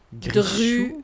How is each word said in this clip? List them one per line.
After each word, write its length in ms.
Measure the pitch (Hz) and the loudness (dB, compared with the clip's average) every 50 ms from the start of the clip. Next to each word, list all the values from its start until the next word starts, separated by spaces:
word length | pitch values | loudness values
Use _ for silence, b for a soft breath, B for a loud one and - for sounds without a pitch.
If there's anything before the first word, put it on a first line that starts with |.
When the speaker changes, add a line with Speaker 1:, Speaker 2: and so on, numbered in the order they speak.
| _ - 120 | _ -20 -16
Speaker 1:
Gris 180 | 117 98 120 | -12 -6 0
Speaker 2:
drus, 640 | - 208 202 185 196 214 226 233 240 240 247 247 320 302 | 2 2 2 2 2 0 2 2 2 2 0 -2 -4 -10